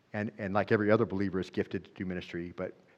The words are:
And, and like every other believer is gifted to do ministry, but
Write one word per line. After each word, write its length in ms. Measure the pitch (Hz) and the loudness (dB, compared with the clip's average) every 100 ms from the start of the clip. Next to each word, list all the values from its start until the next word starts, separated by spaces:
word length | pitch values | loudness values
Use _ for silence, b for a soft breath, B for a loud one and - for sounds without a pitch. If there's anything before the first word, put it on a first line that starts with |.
| _ | _
And, 180 | 107 110 - | -6 -6 -6
and 140 | 101 | -2
like 180 | 101 95 | 0 4
every 200 | 113 104 | 4 6
other 140 | 110 104 | 4 4
believer 340 | 95 98 92 | 0 0 0
is 100 | 90 | -2
gifted 360 | - 92 98 - | -2 -2 -4 -8
to 60 | |
do 140 | - 92 | -10 -6
ministry, 480 | 90 - 87 87 87 | -6 -8 -8 -8 -6
but 180 | 92 - _ | -8 -8 _